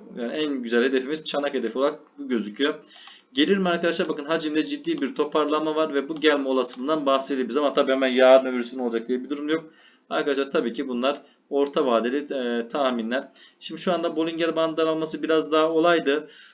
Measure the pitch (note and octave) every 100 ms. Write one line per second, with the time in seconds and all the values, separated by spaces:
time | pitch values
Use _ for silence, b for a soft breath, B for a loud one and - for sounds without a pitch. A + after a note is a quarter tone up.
0 | - - A#2+ D3+ D3+ C3+ A#2 A#2+ B2+ C3
1 | B2+ D#3 - D3 C#3+ C3 A2+ B2 C#3+ D3+
2 | - - C#3 A#2+ G#2 G#2 C#3 C#3+ B B
3 | B B _ C3 D#3 G3 F3+ E3+ E3+ E3
4 | D#3+ D3+ C#3+ E3 D3+ D#3 C#3+ C#3+ E3 D3+
5 | C3+ A#2 D3+ D#3 D3 D3+ D#3 D#3 D#3+ C#3
6 | C#3 D#3 D3+ C#3+ C3+ C3 B2 B2 C3+ D#3
7 | C#3 C3+ C3+ C3+ A#2+ B2 D3 C3+ C3 C3
8 | C3 B2 C3 C3 C3 B2+ A#2+ C3 B2 A2+
9 | A2+ B2 B2+ C#3+ D3 D#3+ - B B B
10 | - E3 D3 C#3 C#3 D#3+ A#2+ A#2 C3 B2
11 | C3 C#3 B B - C#3 C#3+ C#3+ C#3 A2+
12 | A#2 C#3+ C#3+ C#3+ A#2+ A#2+ A2+ D3+ C3+ A#2+
13 | A2+ B2+ - B B _ - D#3+ - E3+
14 | E3 D#3 E3 E3 E3 E3 E3 D#3 D#3+ D#3+
15 | D#3+ D#3 D3+ D#3+ C#3+ D#3 D#3+ D#3+ E3+ E3+
16 | C#3 D3 D3+ B B